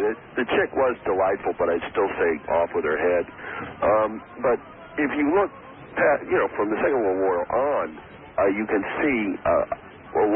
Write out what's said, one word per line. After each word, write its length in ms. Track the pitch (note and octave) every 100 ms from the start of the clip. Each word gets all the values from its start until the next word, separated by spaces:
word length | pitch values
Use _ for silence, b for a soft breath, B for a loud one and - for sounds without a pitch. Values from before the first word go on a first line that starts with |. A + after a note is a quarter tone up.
the, 80 | G#2 A2+ - -
the 40 | A#2+
chick 160 | C#3+ F3 C3+
was 200 | C3 A2+ A2
delightful, 480 | F#2 F#2+ G2 - -
but 160 | E2+
I'd 120 | E2 -
still 160 | A2 F#2+ F#2
say 120 | F2 D#2+ -
off 160 | E2+ E2+ F2
with 80 |
her 140 | D#2 D#2
head. 260 | F2 F2 E2 B B B F2+ -
Um, 300 | G2 G#2+ G#2+ A2 - -
but 140 | B2+ - - - - -
if 80 | C#3+ C#3+
you 160 | D3
look, 160 | F#3+ G3 - - - - -
at, 220 | E3 C#3+ -
you 80 | A2+
know, 140 | G2 -
from 100 | G#2
the 80 | G#2
Second 160 | B2 C3 G2+
World 120 | F#2
War 160 | F#2+ F2 D#2 A#2+
on, 300 | C#3+ B2 D#2+ D#2 - - - -
uh, 140 | G2+
you 140 | G2+ G#2+
can 140 | G#2+ - -
see, 180 | D#3 A#2+ G2+ -
uh, 240 | - E2 - - - - -
well, 160 | - G#2